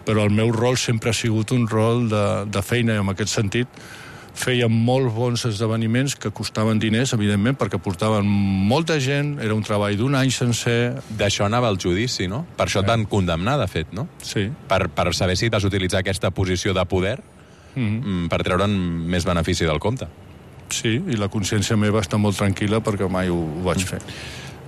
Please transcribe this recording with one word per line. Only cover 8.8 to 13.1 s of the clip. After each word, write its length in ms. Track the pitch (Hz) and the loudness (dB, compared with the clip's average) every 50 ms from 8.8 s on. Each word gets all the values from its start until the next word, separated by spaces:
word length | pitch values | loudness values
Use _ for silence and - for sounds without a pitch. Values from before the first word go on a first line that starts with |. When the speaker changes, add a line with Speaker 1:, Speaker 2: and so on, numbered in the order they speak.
| 170 160 165 151 | 2 2 0 0
Speaker 1:
gent, 380 | 127 131 143 143 143 147 143 135 | 2 0 0 0 0 -2 -2 -2
era 140 | 117 107 107 | -2 0 0
un 60 | 110 101 | 0 0
treball 320 | - 107 101 104 104 104 | 0 0 0 2 2 2
d'un 160 | 98 117 139 143 | 0 2 2 2
any 140 | 131 131 131 | 2 2 2
sencer. 640 | 117 - 127 120 113 - - 123 117 117 120 120 123 135 - - 110 | 2 2 0 0 0 0 0 0 2 2 2 0 -2 -6 -8 -10 -4
Speaker 2:
D'això 300 | 101 104 101 - - 104 | 0 0 0 2 0 0
anava 240 | 101 110 123 123 113 101 | 2 2 2 2 2 0
el 60 | 87 | 0
judici, 460 | - 92 87 98 120 127 - - 98 90 | 0 0 0 2 0 -2 -2 -4 -4 -4
no? 140 | 98 139 175 - - | -4 -6 -8 -8 -2
Per 120 | - 98 | -2 -2
això 160 | 87 - 104 95 | 0 2 0 2
et 20 | |
Speaker 1:
Sí. 60 | 110 | 2
Speaker 2:
van 140 | 117 113 107 | 2 2 0
condemnar, 480 | - | 0